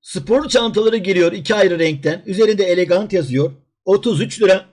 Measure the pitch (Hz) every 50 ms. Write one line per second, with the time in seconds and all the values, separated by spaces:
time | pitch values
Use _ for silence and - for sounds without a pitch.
0 | _ - - 170 139 - 220 269 302 285 - 254 233 233 - 208 220 220 226 226
1 | 180 190 190 180 175 165 - 202 143 - 214 208 196 190 175 165 165 160 151 139
2 | 139 151 156 196 - - 190 190 226 214 214 196 196 180 175 180 180 143 175 185
3 | 208 - 196 185 156 135 123 131 147 165 139 _ _ _ _ _ _ 175 196 202
4 | - 240 208 143 214 - - - 220 190 190 190 - _